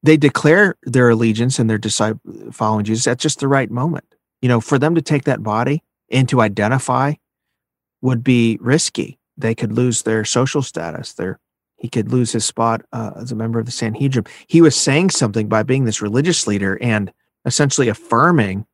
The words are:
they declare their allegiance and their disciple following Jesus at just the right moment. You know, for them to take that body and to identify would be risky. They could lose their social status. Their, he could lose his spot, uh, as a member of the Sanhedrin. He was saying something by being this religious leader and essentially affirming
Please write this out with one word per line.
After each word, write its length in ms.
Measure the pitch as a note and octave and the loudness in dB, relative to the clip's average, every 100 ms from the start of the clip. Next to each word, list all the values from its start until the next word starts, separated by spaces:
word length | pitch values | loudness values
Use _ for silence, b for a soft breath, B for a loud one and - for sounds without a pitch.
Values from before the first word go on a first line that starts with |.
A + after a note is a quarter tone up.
they 140 | C#3+ D#3 | 6 6
declare 600 | C#3+ - D3 E3+ G3+ - | 4 2 4 4 4 0
their 280 | - B2+ B2 | -2 2 4
allegiance 480 | A2+ A#2 G#2+ A#2+ C3 | 4 2 2 0 0
and 100 | A2+ | 0
their 100 | G#2+ | 0
disciple 420 | G#2+ - G#2+ A2 - G2 G#2+ | -2 -2 -2 -2 -10 -18 -18
following 320 | A#2 G#2+ A2 | -4 -2 0
Jesus 220 | G#2 A2+ B2+ | -2 -2 0
at 120 | B2 | -2
just 220 | D#3 - | -4 -2
the 80 | C#3 | 0
right 220 | C#3 B2+ | 0 0
moment. 340 | A#2+ D3 D#3+ - _ _ _ | -4 -4 -6 -10 _ _ _
You 80 | B2+ | 0
know, 120 | A#2+ | 0
for 180 | - C3+ | 2 2
them 160 | D3 | 2
to 80 | E3+ | 0
take 220 | D3+ D3+ | 0 -2
that 180 | C#3 A#2 | 0 -4
body 400 | G#2+ G#2+ B2 D3+ _ _ _ | -2 -2 -2 -4 _ _ _
and 180 | C3 B2+ | 0 2
to 120 | C3 | 2
identify 760 | A2 G2+ G#2 C3+ - B2+ C#3 D#3 _ _ _ _ _ _ _ _ | 0 0 0 0 -2 -2 -2 -4 _ _ _ _ _ _ _ _
would 220 | B2+ B2+ | -4 -2
be 360 | B2 B2 A#2 A2+ | 2 4 4 0
risky. 580 | A#2+ D3 - - - C#3 _ - | 0 0 0 -6 -8 -10 _ -6
They 180 | A2+ | -4
could 180 | A2+ A2 | -2 -2
lose 300 | G#2+ B2 A#2 | 0 0 -2
their 220 | - A2 | -2 -2
social 380 | A2 - C3+ D3+ | 0 0 0 -2
status. 520 | C#3 - E2 D#2 - | -4 -8 -10 -10 -14
Their, 240 | - F#2 - _ _ _ _ | -10 -10 -10 _ _ _ _
he 120 | A#2+ | -8
could 240 | B2 G#2+ | -4 -2
lose 200 | B2+ A#2 | 0 0
his 120 | A#2 | -2
spot, 380 | - - A#2 A2+ - | -6 -2 -2 -2 -6
uh, 200 | - G#2+ G2 | -10 -10 -10
as 160 | A#2+ | -10
a 40 | A2 | -6
member 220 | A2+ A#2 | -4 -4
of 60 | A#2 | -4
the 60 | |
Sanhedrin. 540 | - A2+ A2+ C#3 C3+ - B B | -6 -6 -2 -2 -2 -4 B B
He 140 | D#3+ | 6
was 160 | E3 C3 | 6 4
saying 340 | - C#3 F#3+ | 0 2 2
something 380 | - A2+ G#2 G#2+ | 0 -2 -2 0
by 140 | A2 | 0
being 220 | A2 C3 | 0 0
this 180 | B2+ G#2+ | 0 -2
religious 440 | G#2 A2+ D#3 E3 - | -2 0 0 0 -2
leader 320 | G2+ G2 G2 | -2 -2 -2
and 320 | A#2+ G#2+ G2 _ _ _ - | -2 -2 -2 _ _ _ -6
essentially 420 | - C#3+ - B2 | 0 0 2 0
affirming 800 | G#2 - A#2 D#3+ E3+ G#2 F#2+ G#2 | -2 -2 2 4 4 2 -2 -10